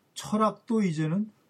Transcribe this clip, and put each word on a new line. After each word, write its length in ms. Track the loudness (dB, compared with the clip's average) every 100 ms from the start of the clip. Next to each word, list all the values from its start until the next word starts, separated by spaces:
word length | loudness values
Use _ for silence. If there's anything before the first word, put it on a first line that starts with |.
| _
철학도 680 | -16 -4 0 0 0 -2 0
이제는 480 | 2 0 0 0 -4 -8